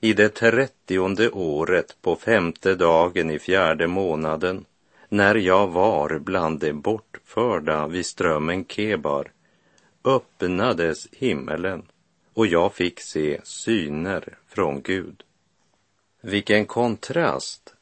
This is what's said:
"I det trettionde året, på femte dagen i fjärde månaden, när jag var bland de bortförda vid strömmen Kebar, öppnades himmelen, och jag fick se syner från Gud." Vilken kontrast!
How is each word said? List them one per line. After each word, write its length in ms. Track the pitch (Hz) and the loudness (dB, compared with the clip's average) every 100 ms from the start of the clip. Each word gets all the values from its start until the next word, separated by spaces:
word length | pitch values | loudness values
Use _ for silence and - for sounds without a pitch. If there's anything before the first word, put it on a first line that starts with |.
"I 120 | 113 | 2
det 160 | 101 107 | 4 4
trettionde 1000 | - 117 113 131 _ - 95 92 98 117 | 4 2 4 0 _ -4 -2 0 2 0
året, 640 | 98 85 76 82 90 - - | 0 -4 -2 0 0 0 -6
på 140 | - 82 | -4 -2
femte 580 | - 113 85 82 95 | 2 2 2 -2 -2
dagen 560 | 92 87 82 87 87 82 | 2 4 4 4 0 -2
i 80 | 76 | -4
fjärde 480 | - 92 87 80 85 | 0 2 2 2 0
månaden, 800 | 90 95 78 78 78 90 95 - _ _ _ - | 0 -2 -2 -2 -2 -4 -4 -12 _ _ _ -6
när 260 | 104 101 | 2 4
jag 320 | 110 92 92 101 | 4 4 4 4
var 520 | 85 101 90 73 78 | 2 2 2 0 -4
bland 420 | 73 95 82 80 | -2 -2 0 -2
de 120 | 80 | -2
bortförda 1120 | 76 85 110 - - _ - 120 95 76 78 76 | -2 -2 -4 -6 -20 _ -4 -2 -2 0 -2 -2
vid 200 | 87 87 | -4 -6
strömmen 580 | - 90 76 78 87 | -2 0 0 0 -4
Kebar, 680 | 90 - 107 98 76 71 - _ _ _ _ _ _ _ | -6 -6 -2 -2 -2 -4 -4 _ _ _ _ _ _ _
öppnades 1040 | - 135 - _ 92 90 117 92 82 78 - | 0 0 -2 _ -4 0 0 0 -2 -2 -10
himmelen, 680 | - 131 78 67 78 92 95 - _ _ _ _ | -4 -2 -2 -4 -6 -6 -8 -12 _ _ _ _
och 120 | - 110 | -2 2
jag 280 | 85 92 | 4 2
fick 260 | - 90 - | 0 -4 -4
se 400 | - - 76 73 | -10 -4 -2 -4
syner 960 | - - - 113 78 73 87 92 - - _ | -8 -12 -2 -2 -2 -4 -4 -6 -8 -20 _
från 360 | - 87 69 | -2 -2 -2
Gud." 400 | 69 92 82 - - _ _ _ _ _ _ _ _ _ | -4 -6 -6 -16 -20 _ _ _ _ _ _ _ _ _
Vilken 460 | 113 101 98 104 104 | -4 -4 2 2 2
kontrast! 1080 | - 120 104 - 151 160 67 - - - _ | 0 0 -2 -4 -2 0 -2 -6 -14 -20 _